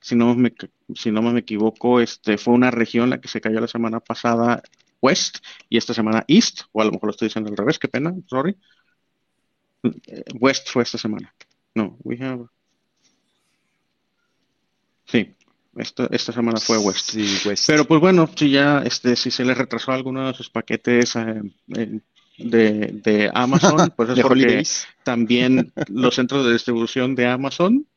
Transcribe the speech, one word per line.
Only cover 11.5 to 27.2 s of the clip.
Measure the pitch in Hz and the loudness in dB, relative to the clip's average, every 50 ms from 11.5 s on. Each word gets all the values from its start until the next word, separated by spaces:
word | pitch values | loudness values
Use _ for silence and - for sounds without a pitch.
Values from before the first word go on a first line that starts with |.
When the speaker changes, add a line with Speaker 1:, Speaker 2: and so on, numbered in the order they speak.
| _ _ _ _ _ | _ _ _ _ _
Speaker 1:
No, | 113 107 95 - 123 - | -4 -4 -4 -6 -14 -10
we | - 120 120 | -10 -10 -8
have, | 131 131 131 123 120 117 _ _ _ _ _ _ _ _ _ _ _ _ _ _ _ _ _ _ _ _ _ _ _ _ _ _ _ _ _ _ _ _ _ _ _ _ _ _ _ _ _ _ _ _ _ _ _ _ _ _ _ | -8 -10 -10 -10 -14 -18 _ _ _ _ _ _ _ _ _ _ _ _ _ _ _ _ _ _ _ _ _ _ _ _ _ _ _ _ _ _ _ _ _ _ _ _ _ _ _ _ _ _ _ _ _ _ _ _ _ _ _
sí, | - - 120 101 - _ _ _ _ _ _ _ _ _ | -2 -2 -2 -2 -2 _ _ _ _ _ _ _ _ _
esta, | - 120 - - - 127 117 | -12 -12 -12 -6 -6 -6 -4
esta | - 123 - - 110 | -4 -4 -6 -4 -4
semana | 120 117 117 113 110 | -4 -2 -2 -2 -2
fue | - - 117 110 | -2 0 0 0
West. | 104 101 95 - - - | 0 0 -2 -4 -8 -8
Speaker 2:
Sí, | - 110 104 101 98 95 - 104 | -6 -4 -4 -2 -4 -4 -4 -4
West. | 101 98 - - | -4 -2 0 2
Speaker 1:
Pero, | 156 151 147 | 2 2 2
pues, | 151 165 156 | 4 4 4
bueno, | 151 185 190 180 160 156 - | 4 6 6 4 4 2 0
si | - 156 143 | 0 0 2
ya, | 135 139 143 143 147 143 131 | 4 4 4 4 2 2 0
este, | 120 - - - 123 120 | -2 -6 -2 0 0 0
si | - - 127 | 0 0 -4
se | 120 - 127 | -4 -2 -2
les | 127 127 117 | -2 0 -2
retrasó | 127 - - 113 - - | -2 -4 -4 -8 -4 -4
alguno | 131 131 131 131 131 131 131 131 | -4 -4 -4 -6 -6 -4 -4 -6
de | 127 | -6
sus | - - - | -8 -12 -8
paquetes, | _ 113 113 - 113 113 _ - 123 120 120 117 - | _ -8 -4 -4 -6 -4 _ 2 4 4 4 2 0
eh, | 120 113 113 110 110 104 101 _ _ _ _ - | -4 -4 -4 -6 -6 -8 -12 _ _ _ _ -6
eh, | 107 113 107 107 107 _ _ _ _ _ _ _ _ | -6 -6 -6 -6 -12 _ _ _ _ _ _ _ _
de, | - 117 117 113 113 107 107 107 107 - - 107 101 | -8 0 4 4 4 4 2 0 -4 -4 -6 -4 0
de | 110 107 104 104 101 - | 2 2 2 2 2 0
Amazon, | 110 123 123 139 - 151 196 151 156 - 175 | 0 0 2 2 4 4 4 4 4 2 0
Speaker 2:
<laughs> | - | 2
Speaker 1:
pues | - 117 113 | -2 -2 0
es | 127 123 | 2 2
Speaker 2:
De | 120 | 4
Speaker 1:
porque | 135 127 131 135 | 6 6 6 6
Speaker 2:
holidays. | 120 113 104 160 - - - - - _ _ _ | 4 4 2 0 -2 -6 -8 -8 -12 _ _ _
Speaker 1:
también | - 123 117 117 110 120 120 127 127 131 127 120 - _ | -4 -2 -2 0 2 2 2 4 2 2 2 0 -2 _
Speaker 2:
<laughs> | - 156 - | -8 -8 -6
Speaker 1:
los | 98 117 127 123 - | -4 0 0 0 2
centros | - 127 120 135 139 135 | 0 -2 0 0 0 2
de | 120 117 | 2 0
distribución | 117 - - 120 113 113 113 - 131 127 127 135 | 0 0 -2 -2 -2 -2 -4 -2 -4 -2 -2 0
de | 127 | 0